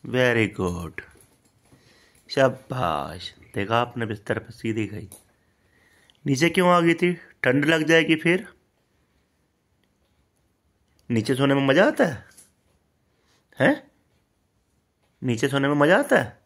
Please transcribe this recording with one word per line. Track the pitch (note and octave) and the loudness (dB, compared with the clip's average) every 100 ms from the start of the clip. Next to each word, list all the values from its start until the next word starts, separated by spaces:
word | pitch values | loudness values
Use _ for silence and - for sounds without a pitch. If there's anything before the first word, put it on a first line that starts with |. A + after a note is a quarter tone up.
Very | - A#2+ B2 A#2 G#2 - | -4 0 2 2 0 -2
good, | F#2 F2 E2 - - _ _ _ _ _ _ _ _ _ _ _ _ | -6 -6 -12 -14 -20 _ _ _ _ _ _ _ _ _ _ _ _
शाबाश। | - C3 - - B2+ F2 D2+ D2 E2+ - - - | 0 0 0 -10 -6 -4 -4 -8 -12 -18 -20 -12
देखा | - G2+ A#2 | -8 -2 -2
आपने, | A#2+ B2 A2+ | -2 -6 -8
बिस्तर | G#2+ - A#2+ | -10 -6 -8
पर | A2 | -8
सीधी | - A2+ A2 G2+ | -10 -8 -6 -6
गई। | G#2 - - _ _ _ _ _ _ _ _ _ _ | -10 -16 -20 _ _ _ _ _ _ _ _ _ _
नीचे | C#3+ C3 E3 | -4 0 0
क्यों | F#3 F3+ | 2 4
आ | F3 | 4
गई | E3+ | 4
थी? | E3 F3+ F3 - _ | 2 0 -2 -10 _
ठंड | C3 C3 | 0 2
लग | D3 E3 | 2 0
जाएगी | D3+ E3 D#3 D#3 | 4 2 4 0
फिर। | E3+ F#3 A3 _ _ _ _ _ _ _ _ _ _ _ _ _ _ _ _ _ _ _ _ _ _ _ _ _ _ | 0 -2 -4 _ _ _ _ _ _ _ _ _ _ _ _ _ _ _ _ _ _ _ _ _ _ _ _ _ _
नीचे | A#2+ A2+ | -2 -2
सोने | C3 C#3 | 0 2
में | C#3 C3+ | 2 2
मज़ा | C#3 B3 | 4 2
आता | D#4 | 2
है? | G3+ A#2+ - - _ _ _ _ _ _ _ _ _ _ _ - | -2 -2 -16 -20 _ _ _ _ _ _ _ _ _ _ _ 0
हैं? | C3+ C#4+ - _ _ _ _ _ _ _ _ _ _ _ _ _ | 0 0 -8 _ _ _ _ _ _ _ _ _ _ _ _ _
नीचे | B2+ A#2 C#3+ | -6 -2 -2
सोने | C#3 C#3 | 0 0
में | |
मज़ा | D3 D3 G3 | 2 4 4
आता | - A#3 | 2 0
है? | A#2+ - | 0 -12